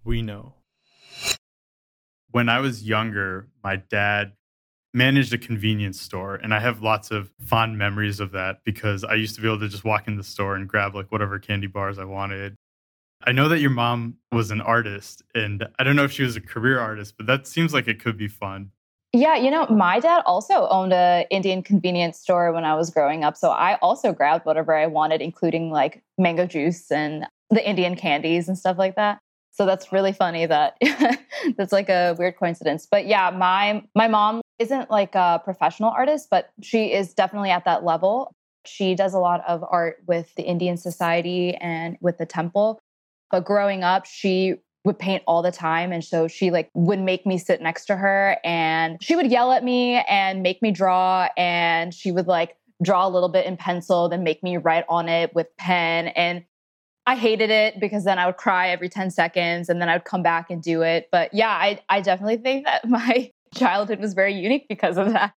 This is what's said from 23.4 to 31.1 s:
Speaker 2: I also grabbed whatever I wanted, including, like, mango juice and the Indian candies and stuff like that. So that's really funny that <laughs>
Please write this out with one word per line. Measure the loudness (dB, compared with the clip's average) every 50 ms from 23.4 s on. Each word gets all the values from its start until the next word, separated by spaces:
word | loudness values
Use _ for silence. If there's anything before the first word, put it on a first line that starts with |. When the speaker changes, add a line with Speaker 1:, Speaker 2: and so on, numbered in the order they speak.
| 0 0
Speaker 2:
I | 2 2 2 0 2
also | 2 2 0 0 2 0 -2 0
grabbed | 2 2 2 2 0 0
whatever | 0 0 0 0 0 2
I | 2 2
wanted, | 0 0 0 0 0 0 -2
including, | -2 -6 -6 _ -2 -2 0 -2 -4 -2
like, | 0 0 0 -2 -2 -10 _ _ _
mango | 0 0 0 2 0 -2
juice | -2 -2 -2 -2 -2 -2 -4 -6 -4
and | -4 -2 -2 -4 -6 -8 -10 -12 _ _ _ _
the | 0 2 2
Indian | 0 -2 0 0 -2 -2
candies | -4 -2 -2 -2 0 0 0 0 0 0 -2
and | -6
stuff | -2 -2 -4 0 0
like | 0 -2 0
that. | 0 -2 -2 -2 -4 _ _ _ _ _ _
So | _ 0 2
that's | 2 2 0 -2 -2
really | 0 0 0 0
funny | 0 0 -2 -2 0 -2 0
that | 2 2 2 2 0 0 _
<laughs> | 0 0 2 2 2 2